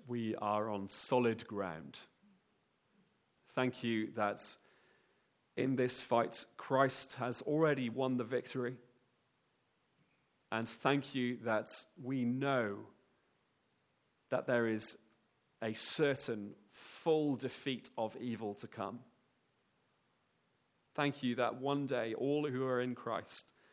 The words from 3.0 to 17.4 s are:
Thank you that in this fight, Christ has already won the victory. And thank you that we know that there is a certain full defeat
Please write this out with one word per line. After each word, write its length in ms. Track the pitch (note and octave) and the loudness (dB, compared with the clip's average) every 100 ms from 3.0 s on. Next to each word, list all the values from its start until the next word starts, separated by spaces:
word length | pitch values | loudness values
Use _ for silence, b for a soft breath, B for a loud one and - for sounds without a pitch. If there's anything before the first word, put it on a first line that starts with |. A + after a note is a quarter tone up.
| _ _ _ _ _ - | _ _ _ _ _ 0
Thank 260 | B2+ - | 0 0
you 300 | A#2 A2 A2 | -2 0 -2
that 320 | A2+ G#2 - - - b b b b b b b _ _ - | 0 0 0 -8 -10 b b b b b b b _ _ -2
in 180 | C3+ | 0
this 260 | C3 B2+ - | 4 2 0
fight, 440 | - A#2 A2+ - - - | 2 4 4 -2 -8 -12
Christ 580 | - C3+ C3+ - - | 0 4 6 4 -8
has 280 | - A#2 A#2 | -4 -4 -2
already 460 | - D3+ D#3 C3+ A#2+ | 0 4 4 4 0
won 280 | B2 C3 B2 | 0 0 0
the 60 | |
victory. 540 | A2+ B2+ - C3 B2 C3 - _ _ _ _ _ _ _ _ _ _ _ _ _ _ _ - | 0 -2 -2 -4 -4 -6 -16 _ _ _ _ _ _ _ _ _ _ _ _ _ _ _ -6
And 160 | A2+ A#2 | -4 -4
thank 480 | - C#3+ C#3+ C#3 C3 | 0 4 4 2 -2
you 220 | B2 A#2+ | 0 0
that 420 | A2+ G#2+ A2+ - - - | 0 0 0 -4 -6 -10
we 240 | B2+ C3+ | -4 0
know 520 | A#2+ B2+ C#3 C3 G#2+ G2+ - _ _ _ _ _ _ _ _ _ _ _ _ _ - | 2 2 2 2 2 -4 -10 _ _ _ _ _ _ _ _ _ _ _ _ _ -4
that 160 | B2+ - | -2 2
there 220 | A#2+ A2+ | 2 4
is 280 | A2 - - _ _ _ _ _ - | 2 -2 -6 _ _ _ _ _ -6
a 140 | A2+ | -4
certain 800 | G#2+ - - C#3+ C3 - A2 G2+ - - | -2 -2 2 2 2 -2 -4 -6 -12 -20
full 640 | - - - E3+ D#3 D3 | -20 -16 -4 4 4 4
defeat 560 | B2 | 0